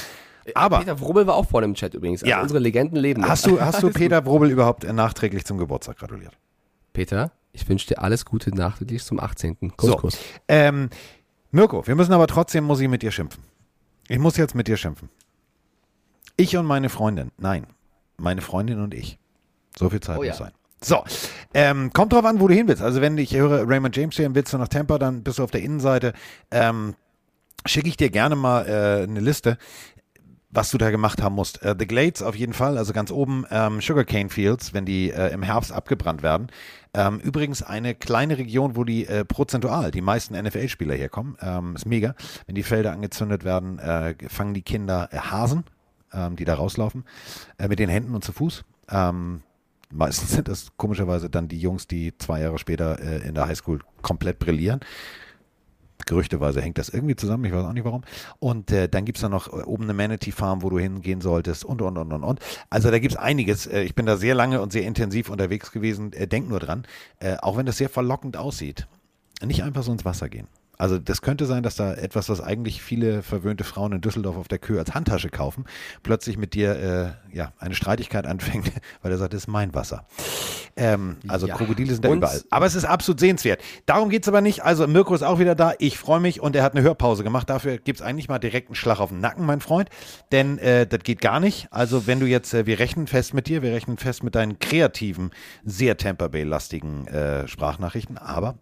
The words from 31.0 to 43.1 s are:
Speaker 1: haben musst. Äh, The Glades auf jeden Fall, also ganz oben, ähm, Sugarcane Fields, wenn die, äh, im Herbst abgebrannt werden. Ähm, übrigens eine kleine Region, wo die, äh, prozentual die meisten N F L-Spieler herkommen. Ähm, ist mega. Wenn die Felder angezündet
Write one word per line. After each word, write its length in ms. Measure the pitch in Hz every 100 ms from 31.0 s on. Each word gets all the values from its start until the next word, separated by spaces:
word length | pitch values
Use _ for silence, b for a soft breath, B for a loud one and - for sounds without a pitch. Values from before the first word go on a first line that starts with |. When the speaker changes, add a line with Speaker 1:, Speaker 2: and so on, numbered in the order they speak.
| 107 -
Speaker 1:
haben 140 | 101 98
musst. 260 | 92 -
Äh, 120 | 101 95
The 80 | 107
Glades 360 | 113 160 -
auf 140 | 104 104
jeden 160 | 120
Fall, 240 | 113 131 135
also 160 | 104
ganz 180 | 107 98
oben, 360 | 131 135 135 131
ähm, 300 | 110 110 107
Sugarcane 480 | - 147 120 107 101
Fields, 460 | - 101 123 -
wenn 100 | 101
die, 260 | 95 95 92
äh, 220 | - 92
im 100 | 87
Herbst 300 | 95 110 -
abgebrannt 500 | - - 117 85 78
werden. 260 | 78 80 127 B B B B
Ähm, 260 | 104 101 104
übrigens 440 | - 143 147 135
eine 320 | - 107 120
kleine 420 | 117 - 117 151 135
Region, 400 | 120 123 139 120
wo 80 |
die, 220 | 117 113 -
äh, 180 | 104
prozentual 680 | 101 - 143 127 117 156 92
die 120 | 90
meisten 320 | 95 113 -
N 100 | 98 104
F 80 |
L-Spieler 400 | - 127 - 76
herkommen. 420 | 65 67 - 135 -
Ähm, 360 | 92 90 87 80
ist 100 | 110
mega. 280 | 117 110 - B B B
Wenn 100 | 98
die 60 |
Felder 300 | - 113 107
angezündet 500 | 85 104